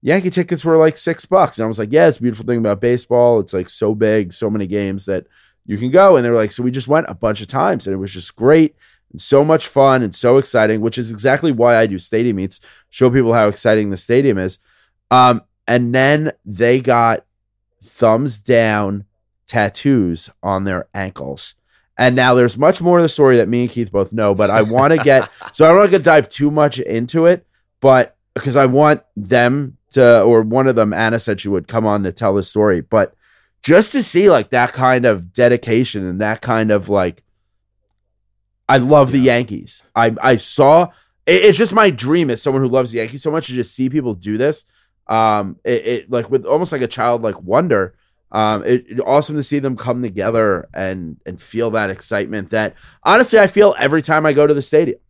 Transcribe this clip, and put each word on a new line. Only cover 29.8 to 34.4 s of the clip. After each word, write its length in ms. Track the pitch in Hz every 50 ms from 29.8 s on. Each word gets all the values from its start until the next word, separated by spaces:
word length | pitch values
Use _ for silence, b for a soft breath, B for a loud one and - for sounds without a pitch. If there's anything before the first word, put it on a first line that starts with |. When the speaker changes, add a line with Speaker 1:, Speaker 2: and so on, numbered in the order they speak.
| _ _
Speaker 1:
to, 300 | - 135 127 120 120 113
or 220 | 98 113 120 113 110
one 240 | 110 113 131 131 131
of 80 | 127
them, 180 | 113 110 104 104
Anna 260 | 82 113 110 113 113
said 220 | - - 104 98
she 80 | - 101
would 180 | 98 92 85 -
come 200 | - 117 110 107
on 160 | 104 104 98
to 80 | 92
tell 240 | 85 - 113 104 98
the 80 | 101 92
story, 380 | - - 107 107 104 95 85
but 340 | 76 _ - 110 98 - _ _ _ _ _ _ _ _ _ _ _
just 280 | - 160 185 220 - -
to 100 | 277 233
see, 260 | - - 175 196 202
like, 220 | 175 127